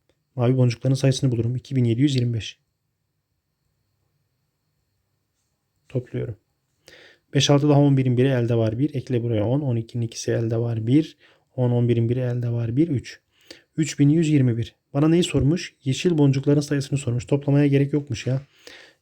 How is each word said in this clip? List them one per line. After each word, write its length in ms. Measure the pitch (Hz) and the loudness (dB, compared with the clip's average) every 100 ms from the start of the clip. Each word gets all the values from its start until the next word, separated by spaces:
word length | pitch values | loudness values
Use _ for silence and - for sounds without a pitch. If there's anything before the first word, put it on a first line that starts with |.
| _ _ _ - | _ _ _ -2
mavi 220 | 120 131 | 0 2
boncukların 380 | 123 117 131 135 | 2 0 -2 0
sayısını 360 | 139 131 135 | 0 0 0
bulurum. 240 | 117 117 123 | 0 -2 -6
İki 200 | - 135 | -4 -2
bin 80 | |
yedi 180 | 120 113 | 0 2
yüz 140 | 147 131 | 0 0
yirmi 180 | 120 | -2
beş. 260 | 113 - - _ _ _ _ _ _ _ _ _ _ _ _ _ _ _ _ _ _ _ _ _ _ _ _ _ _ _ _ _ _ _ _ _ | -4 -8 -16 _ _ _ _ _ _ _ _ _ _ _ _ _ _ _ _ _ _ _ _ _ _ _ _ _ _ _ _ _ _ _ _ _
Topluyorum. 460 | 127 - 127 120 107 _ _ _ _ - - - _ _ | -10 -8 -10 -10 -12 _ _ _ _ -20 -20 -20 _ _
Beş, 160 | 143 - | -2 2
altı 200 | 143 147 | 4 4
daha 100 | 143 | 4
on 180 | 143 135 | 4 4
birin 200 | 127 120 | 2 2
biri 100 | 131 | 2
elde 280 | 127 117 117 | 0 0 2
var 240 | 110 113 | 0 0
bir. 160 | 151 131 | -4 -4
Ekle 280 | - 120 | -4 -4
buraya 220 | 120 110 110 | -2 -2 0
on. 160 | 139 | -2
On 140 | 143 117 | -2 -4
ikinin 300 | 110 120 113 | -4 -6 -6
ikisi 260 | - - | -6 -4
elde 260 | 117 113 117 | -2 -2 -2
var 300 | 117 113 110 | -2 -4 2
bir. 300 | 143 156 - _ _ _ - | 2 2 -6 _ _ _ -2
On, 160 | 123 | 0
on 180 | 120 120 | 2 2
birin 200 | 117 117 | 2 0
biri 100 | 123 | 0
elde 300 | 123 123 120 | -2 -4 -4
var 260 | 117 113 123 | -4 -2 0
bir. 120 | 170 | 0
Üç. 320 | 127 - - _ _ _ - _ - | -2 -6 -16 _ _ _ -20 _ -4
Üç 220 | 151 - | -4 2
bin 100 | 143 | 2
yüz 200 | 160 156 | 4 2
yirmi 280 | 147 127 113 | 2 2 0
bir. 180 | 113 - _ | -6 -12 _
Bana 140 | 139 156 | 0 2
neyi 160 | 170 | 2
sormuş? 520 | 175 135 131 170 - - | 2 0 0 0 -4 -10
Yeşil 340 | 131 127 180 160 | -6 -2 0 2
boncukların 440 | 143 135 139 151 | 2 2 2 0
sayısını 380 | 147 143 135 135 | 0 -4 -4 -4
sormuş. 260 | - 120 - | -4 -4 -2
Toplamaya 420 | 143 143 143 147 | -2 0 2 4
gerek 260 | 139 139 | 2 0
yokmuş 340 | 147 143 113 - | -2 -4 -6 -4
ya. 140 | 135 - _ - - - _ | -6 -8 _ -20 -20 -20 _